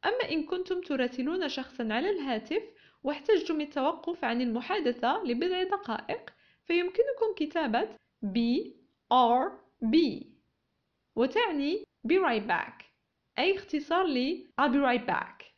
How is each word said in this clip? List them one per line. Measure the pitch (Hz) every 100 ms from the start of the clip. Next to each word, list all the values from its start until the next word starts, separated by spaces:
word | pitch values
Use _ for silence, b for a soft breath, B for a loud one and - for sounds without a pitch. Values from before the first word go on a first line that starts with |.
أما | - 494 466
إن | 320 302
كنتم | 359 370 359
تراسلون | - 277 247 247 262 359 311
شخصا | 269 262 -
على | 226 220 349
الهاتف | 392 269 220 - 349 427 - b b
واحتجتم | - 294 - 403 - 311
التوقف | 294 294 269 320 - 349
عن | 233 240
المحادثة | 247 226 247 392 285 240 240 359
لبضع | 359 240 349 370
دقائق، | 370 392 403 226 - 480 - _ b b
فيمكنكم | _ 339 359 370 554 494 440 381
كتابة | 311 339 285 226 440 - _ _
بي | 208 190 233 262 - - _ _ _
آر | 254 240 240 349 - _ _
بي، | 226 302 302 - - _ _ _ _ _ _ _ _ -
وتعني | 262 392 453 302 285 392 - _ 226
be | 339
right | 349 226 208
back، | 175 - - - _ _ _ _ -
أي | 311 381
اختصار | - 302 294 330 370
ل | 254 262 359 - -
I'll | 285
be | 269
right | 277 247 247
back. | 180 - - -